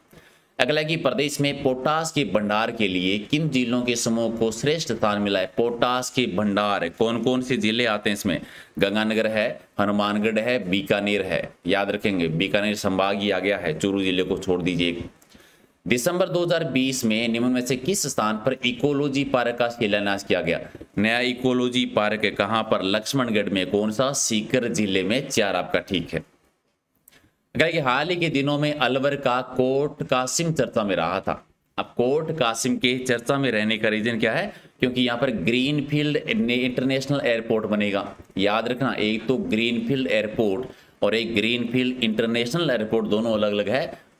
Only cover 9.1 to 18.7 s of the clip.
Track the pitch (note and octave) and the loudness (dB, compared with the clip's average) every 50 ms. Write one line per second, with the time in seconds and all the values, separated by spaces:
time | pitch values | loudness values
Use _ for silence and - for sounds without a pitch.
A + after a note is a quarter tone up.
9.1 | A2 A2 A2 G#2+ A2 G#2+ A2 C3+ - - - _ - - G2+ G#2 G#2 G#2 G#2 G#2 | 2 2 2 2 2 0 0 0 -2 -8 -14 _ -2 0 0 2 2 2 2 2
10.1 | G#2 G#2+ G#2 A2+ G#2+ A2 A2 B2 B2+ A#2+ F#2 F2 F#2+ G2+ G2 - G#2+ G2+ G#2 G#2 | 0 2 2 2 2 2 0 0 0 0 0 0 -2 0 2 2 0 2 2 2
11.1 | G#2 G2 F#2 F#2 E2 - - - - _ - F2 F#2+ G2 G2+ G2+ G#2 G#2 - G#2+ | 0 0 0 0 -2 -2 -4 -6 -10 _ -2 0 2 2 2 0 -2 -2 0 0
12.1 | G2 F2+ E2+ D#2+ D#2 E2+ F#2+ F#2 G#2+ G2+ G#2 G#2+ G#2 - - G2 F#2+ F#2 F#2+ G2 | 0 0 0 0 0 0 0 0 0 0 0 0 -2 -2 -2 -2 0 2 2 0
13.1 | G#2 G#2 G2+ G2+ F#2+ F#2 F#2 G2+ G2+ F#2 F2+ D#2+ D#2 D#2+ G2+ G2 F#2+ G2 F#2+ F#2 | 0 0 0 0 0 0 0 0 -2 0 -2 -4 -2 0 0 0 0 0 0 0
14.1 | F2+ F#2 F2+ F2+ F#2+ E2+ - F#2 F2+ F2 E2 F#2 F2 E2 F2 F2 E2+ E2+ F2 - | 0 0 0 0 -2 -4 0 -2 0 0 0 0 0 0 0 0 -2 -4 -8 -12
15.1 | - _ - _ - - - - _ _ _ _ _ _ - - A#2 B2 - F3 | -16 _ -20 _ -20 -20 -20 -20 _ _ _ _ _ _ -2 -2 0 0 0 0
16.1 | F3 F3+ F#3 F3 D#3+ F3 F3 E3 F3 E3 D#3+ C3+ A#2+ B2+ C3 C3+ C3 - A#2 A2 | 2 0 0 0 0 0 0 2 0 0 0 -2 -2 0 0 0 -2 -2 0 0
17.1 | G#2+ A2+ A#2 A#2 A2+ A#2 B2 B2+ B2+ B2 B2 C3+ C3 B2 - F3+ G3+ - - C3+ | 0 0 0 0 0 0 2 2 0 0 0 -2 -4 -2 -2 -2 -2 -2 -2 -4
18.1 | - A#2+ G#2+ G#2+ A2 G#2+ - C3 B2+ - - B2 | -2 0 0 0 0 -2 -2 -2 -2 0 -2 -2